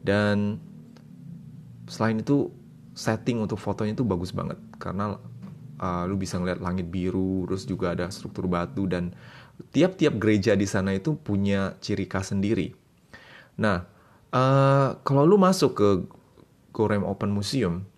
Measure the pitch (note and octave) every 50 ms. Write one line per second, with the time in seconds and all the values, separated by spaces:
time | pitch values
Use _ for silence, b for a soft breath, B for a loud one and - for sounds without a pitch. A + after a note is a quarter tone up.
0 | - G2 G2+ G#2 G#2 G#2 G#2 G2+ G#2 G#2 G#2+ - - - - - - - - -
1 | - - - - - - - - - - - - - - - - - - - -
2 | A2 A2+ A2 A2 A2 - C#3+ C#3+ B2 - - - - - - - - - - -
3 | - - A2 A2 - B2+ B2 A2+ G#2+ F#2 A2 G2+ - - G2 - A2 G#2+ A2 A2
4 | B2+ G#2 F#2+ F2 F2+ F2 - F#2+ - - - - - - - - - F2+ F2+ F#2+
5 | G2+ G#2 - - - - - - - - - - - - - - F#2 F#2 F2 F2
6 | F2 F2+ G2+ G2 F#2+ F2+ - F2+ F2+ F#2 F2 - F#2+ F2+ F2+ F#2+ F2 E2 F2+ F#2+
7 | F2+ F#2 F2+ F#2+ F#2+ F#2+ F#2+ F#2+ F2+ F2 F#2+ F#2 - - F#2 - - F2 E2+ F2
8 | F2+ F2+ G2 - - - - - F#2 F2+ F2 E2+ F2 - - F#2+ G2 F#2 F2+ F2+
9 | F2 F2 B B B B B B B B B - - _ - C#3 D#3+ F#3 F#3 -
10 | D#3+ D3+ - G#2+ F#2 A2 A2 G#2 F#2 A#2 G2+ G2 G#2 G2 - G#2 F#2+ G2 G2 G2
11 | - D#3 D3+ - - - G#2 G2 G2 G2 G2 G2 G2 F#2 - - - - G#2 G2
12 | F#2+ - - F#2+ G2 - G2+ G2 G2 G#2 A2+ F#2+ D#2 - - _ _ _ _ _
13 | B B B B B B B B B B B - A2 G#2+ F#2+ F2 F2 b b b
14 | b b b b b _ - B2+ C3 C3 C3+ C3+ C3+ C3+ C#3 C#3 C#3 C3+ - -
15 | - - C#3 C#3 C#3+ E3 G#3 G3+ F#3 F#3 F#3+ F#3+ G3 F#3 - - G#2 G2+ G2+ F2+
16 | - - - - _ _ _ - - _ _ _ _ _ - - A2 G2+ G#2 G2+
17 | F2+ E2+ G2 - A2+ G2+ G2+ G2+ G2+ - - C3+ A2 F2+ E2+ F2 G2+ - _